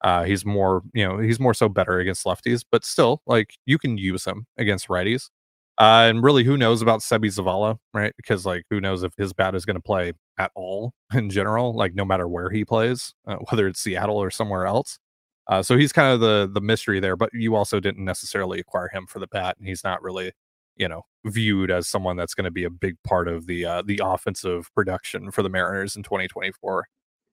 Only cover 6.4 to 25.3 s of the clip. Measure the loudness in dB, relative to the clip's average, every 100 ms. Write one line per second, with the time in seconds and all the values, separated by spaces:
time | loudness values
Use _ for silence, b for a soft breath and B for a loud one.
6.4 | 4 4 4 4 2 2 2 0 0 -2
7.4 | -2 0 0 -2 _ -4 -4 -4 -4 -2
8.4 | -2 -6 -4 -4 -2 -2 -4 -4 -4 -2
9.4 | -2 -2 -4 -6 -2 -2 -2 -8 _ -6
10.4 | -6 -6 -8 -6 -8 -12 -4 -2 -2 -2
11.4 | 0 0 -2 -2 -2 -2 0 0 -2 -4
12.4 | -4 -4 0 0 0 -2 -8 -14 -12 -10
13.4 | -2 0 0 -2 -6 -4 -2 -2 -2 -4
14.4 | -4 -2 0 -2 -2 -8 _ _ _ _
15.4 | -2 0 4 6 6 6 4 6 4 4
16.4 | 2 0 0 0 0 -2 0 0 -2 -2
17.4 | 0 2 0 0 -2 -4 -6 -6 -6 -4
18.4 | -4 -6 -6 -6 -6 -8 -12 -12 -8 -6
19.4 | -6 -6 -8 -8 -6 -6 -6 -8 -10 -12
20.4 | _ _ _ -6 -6 -6 -16 _ -6 -2
21.4 | 0 2 0 0 -2 -4 -4 -4 -6 -6
22.4 | -6 -6 -8 -6 -6 -6 -2 0 0 -4
23.4 | -6 -6 -4 -4 -4 -2 -2 -2 -4 -6
24.4 | -4 -6 -2 -2 0 -2 -6 -10 -6